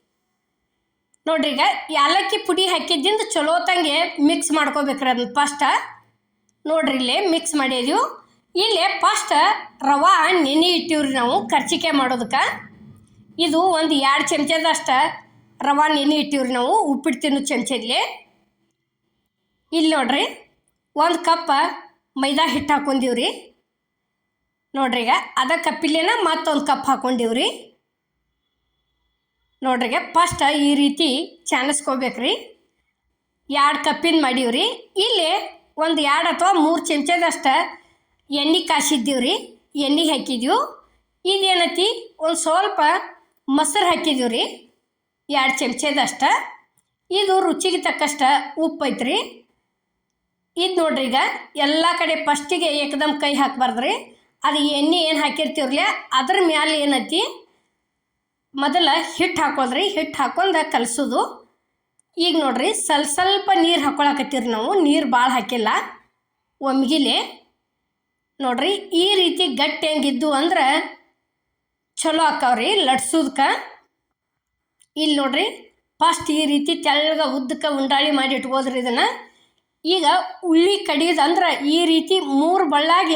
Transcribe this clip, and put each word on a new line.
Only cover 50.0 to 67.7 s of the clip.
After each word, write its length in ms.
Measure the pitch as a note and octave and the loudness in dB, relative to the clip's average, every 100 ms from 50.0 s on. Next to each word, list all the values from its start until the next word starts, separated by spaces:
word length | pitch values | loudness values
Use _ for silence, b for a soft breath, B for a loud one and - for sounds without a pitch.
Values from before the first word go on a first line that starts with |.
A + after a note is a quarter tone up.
| _ _ _ _ _ - | _ _ _ _ _ -4
ಇದು 180 | F#4 F4+ | -2 0
ನೋಡ್ರಿ 220 | D#4+ B3+ C4 | 0 0 0
ಈಗ 80 | C4 C5 - - D4 | 0 0 -4 -10 -4
ಎಲ್ಲ 220 | C#4+ D#4 E4+ F4 | 0 2 2 0
ಕಡೆ 120 | E4 D#4 D4 | -2 -2 0
ಫಸ್ಟಿಗೆ 400 | C#4+ - F4 E4 D4 | -2 -2 -2 0 -2
ಏಕದಮ್ 320 | C#4+ C#4+ D4+ D4 | -4 -2 -2 0
ಕೈ 80 | D4 C#4 | -2 0
ಹಾಕ್ಬಾರ್ದ್ರಿ. 540 | C4 B3 A3+ A3+ C#4 A#4 - b b b | 0 0 -2 0 -2 -4 -8 b b b
ಅದು 180 | D4+ D4+ D4 C#4+ | -2 0 0 2
ಎಣ್ಣೆ 220 | D4+ F4 D#4+ | 2 2 2
ಏನು 120 | D4+ | 0
ಹಾಕಿರ್ತೀವ್ರಲ್ಲ 640 | D4 - D4+ D#4 C4 C#4+ G4+ - - B3 | -2 -2 -4 -2 -2 0 -2 -4 -4 -2
ಅದ್ರ 160 | B3+ G4 F4 | 0 2 2
ಮ್ಯಾಲೆ 260 | D#4 D#4 D#4 | 2 0 0
ಏನೈತಿ 380 | C#4+ C4 G#3 E4 A4+ - - _ _ _ _ _ _ _ _ _ _ | 0 0 0 -2 -2 -8 -20 _ _ _ _ _ _ _ _ _ _
ಮೊದಲ 340 | C#4 C#4+ E4+ D#4 D#4+ D#4 - | -4 0 2 2 2 -2 -2
ಹಿಟ್ಟು 260 | E4+ E4 | -2 0
ಹಾಕೋದ್ರಿ. 400 | D4 C#4+ B3 C4+ G4 D#4 | -2 0 -2 0 0 -2
ಹಿಟ್ಟು 200 | D4+ - | -4 -2
ಹಾಕೊಂಡ 340 | B3 E4+ G4 E4 D#4 B3+ | -2 0 0 0 0 -2
ಕಲಸೋದು. 480 | A#3 - B3 C4+ A#4 - - _ _ _ _ _ _ - F4 | -2 -2 -2 0 -2 -6 -20 _ _ _ _ _ _ -2 0
ಈಗ 80 | D#4+ C#4 | 2 0
ನೋಡ್ರಿ 240 | A#3+ E4 G#4+ - | 0 -2 -2 0
ಸ್ವಲ್ಪ 240 | D4 D4 - | 0 0 0
ಸ್ವಲ್ಪ 320 | F#4 G4 G4 F#4 E4 | 2 0 2 2 4
ನೀರು 160 | E4+ C#4 | 2 0
ಹಾಕೊಳಕತ್ತೀವ್ರಿ 640 | - C#4+ C#4+ C4 C4 A#3 A3 | 0 0 0 -2 -4 -2 -2
ನಾವು. 140 | B3 G4+ D4 | 0 2 4
ನೀರು 220 | D#4 C#4 A#3+ | 2 2 2
ಭಾಳ 100 | B3+ C4 | 2 0
ಹಾಕಿಲ್ಲ 300 | - A#3+ G#3+ E4+ F#4+ - _ _ _ _ _ _ C4+ | -2 -2 0 0 -4 -14 _ _ _ _ _ _ -2
ಒಮ್ಗಿಲೆ. 480 | C4+ B3+ D#4 A3+ D#4+ - - _ _ _ | 0 2 2 2 0 -4 -12 _ _ _